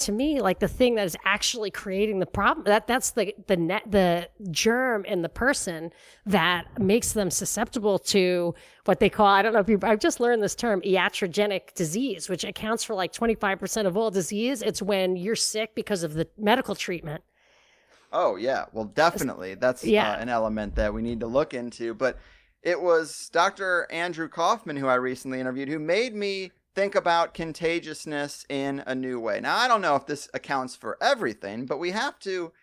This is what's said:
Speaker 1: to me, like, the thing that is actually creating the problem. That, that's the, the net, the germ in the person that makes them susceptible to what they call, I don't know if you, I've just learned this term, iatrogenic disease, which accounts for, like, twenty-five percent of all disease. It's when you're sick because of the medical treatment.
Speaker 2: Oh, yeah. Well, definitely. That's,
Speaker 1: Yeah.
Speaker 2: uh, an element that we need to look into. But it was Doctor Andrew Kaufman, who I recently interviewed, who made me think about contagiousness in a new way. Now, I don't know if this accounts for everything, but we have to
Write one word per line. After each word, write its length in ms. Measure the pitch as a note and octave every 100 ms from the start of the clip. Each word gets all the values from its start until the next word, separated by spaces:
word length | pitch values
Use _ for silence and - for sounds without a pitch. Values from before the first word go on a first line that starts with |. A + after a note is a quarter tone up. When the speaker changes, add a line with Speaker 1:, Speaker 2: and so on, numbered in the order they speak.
| -
Speaker 1:
to 60 |
me, 280 | G#3 D4 C#4
like, 200 | F#3+ F3+
the 80 | F#3+
thing 260 | - B3
that 100 | A3+
is 120 | F#3+ - F#3+
actually 440 | G3+ - A#3+ G#3
creating 480 | - G3+ F#3+ G#3+ G3
the 60 | F3+
problem. 380 | - G#3+ D#4+
That, 220 | G3+ G#3+ -
that's 240 | B3 -
the, 240 | - G3 - G3
the 80 | F#3
net, 260 | E3 G3+ A3
the 440 | G3 F3+ E3+ E3+ - G3
germ 520 | D3+ A3 A#3+ C4 A3
in 160 | F#3+ F#3+
the 80 | E3
person 640 | - B3 C#4 - D#3+ E3 - - -
that 420 | G#3 F#3 E3 F3 - -
makes 340 | F#3+ A3+ -
them 180 | G#3+ F#3
susceptible 680 | - F#3+ - A3+ B3 G#3 F#3+
to 560 | - G3+ F3+ F3+ F3 - - _
what 160 | - F#3
they 100 | G#3
call, 160 | - G#3
I 160 | G3
don't 100 | G#3+
know 60 | A3
if 100 | F#3+
you, 120 | G3+
I've 160 | F#3+ G#3+
just 220 | E4+ -
learned 220 | A#3+ A#3
this 120 | G3+
term, 260 | - A#3+ F#3+
iatrogenic 920 | G3 F#3 F#3 - F#3+ F3+ G#3 F#3+ -
disease, 560 | - D#3+ G3 C4+ F3 -
which 140 | F3+
accounts 400 | G3+ - A3 A3+
for, 100 | -
like, 180 | G3+ F3+
twenty-five 460 | - A#3 G#3+ G3+ F#3+
percent 280 | G3 A3+ G3
of 80 | F#3
all 140 | A3+
disease. 500 | F#3+ D#3+ G#3 A#3+ C4
It's 180 | G#3 -
when 360 | F#3+ G3 F#3 F#3
you're 200 | F#3 G#3+
sick 380 | - G#3+ A3
because 280 | - G#3 G3
of 100 | E3
the 140 | D#3 D#3+ -
medical 380 | G#3 B3 B3+ G3
treatment. 480 | - F3 D#3+ D3 _ _ _ _ _ _ _ _ _
Speaker 2:
Oh, 260 | E3 D#3 F#2+
yeah. 280 | A#2+ A#2 -
Well, 140 | G#2+ G#2+
definitely. 680 | - E3 F#3 C3+ - F#2
That's, 300 | G2 B2+ B2+
Speaker 1:
Yeah. 280 | - G#3 G3
Speaker 2:
uh, 40 | G2+
an 140 | A#2+
element 460 | A#2 A2 G#2+ G#2 -
that 180 | G#2+
we 80 | G#2+
need 180 | A#2 A#2
to 60 | A2+
look 260 | B2+ D#3
into. 400 | B2+ A#2+ - A#2
But 260 | A2 C3 - - - _ _
it 180 | E3+ E3+
was 480 | F3 E3 D3+ - -
Doctor 520 | E3 F#3+ G3 F#3+ F3 -
Andrew 400 | E3 F3+ E3 D#3+
Kaufman, 480 | - F3 A3+ F3 C#3+
who 80 | C3+
I 80 |
recently 460 | B2+ B2+ B2+ C3+ C3
interviewed, 280 | C3 B2+ C3+
who 100 | D#3
made 360 | D3+ F#3+ B3
me 380 | G#3+ G3+ G3 F#3 _ _
think 200 | - G3+
about 400 | G3 F3 E3+ E3
contagiousness 1120 | - E3 D3 E3 E3+ D#3 D3+ D#3+ D3 C#3+ - -
in 340 | C#3 C#3 C#3 B2+
a 80 |
new 260 | C3 C3 B2
way. 200 | A2+ G2+
Now, 180 | B2 F3+
I 100 | B3+
don't 140 | A3
know 140 | F3 C#3
if 100 | -
this 200 | C#3+ -
accounts 420 | C3+ - C#3 B2+
for 220 | - A2+ -
everything, 640 | A#3 C4+ D3 - G2 A2 B2+
but 120 | D3
we 120 | F3
have 280 | G3+ C#4 -
to 320 | G3 F#3 E3 _